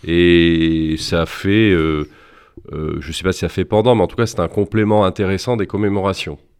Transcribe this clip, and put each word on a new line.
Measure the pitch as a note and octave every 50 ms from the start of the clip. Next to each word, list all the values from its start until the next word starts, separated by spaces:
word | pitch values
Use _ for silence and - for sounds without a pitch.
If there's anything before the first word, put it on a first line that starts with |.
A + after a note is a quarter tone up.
| -
et | E2+ E2+ F2 F2 F2 E2+ E2+ E2+ E2+ E2+ E2 E2 D#2+ D#2+ D#2+ D#2+ D#2+ D#2+ D#2
ça | - - F2 E2+ E2
fait, | - - - - F#2+ G2+ G#2+ A2 G#2
euh, | F#2 E2+ D#2+ D#2+ D#2 D2+ D2+ - - - - - _ - _ _ _ - - -
euh, | C#2 D2+ D#2 D2+ D2+ D2
je | D2+ -
sais | D#2+ -
pas | E2+ F#2
si | F#2 -
ça | - E2
fait | - - F#2
pendant, | - - G#2+ A2 B2 B2
mais | A2
en | F2+
tout | E2 -
cas, | - A#2
c'est | A2+ - -
un | F2 E2
complément | - G#2 G#2 - - A2 G#2+ G#2 G#2+ G#2+ G2+
intéressant | F#2 F2 - G#2 F#2 G2 F#2 - - B2
des | A2+ G2
commémorations. | E2+ - G2 G#2+ G2+ G2 G2+ F#2+ G2 F#2+ - - E2 D2 C#2+ _ _ _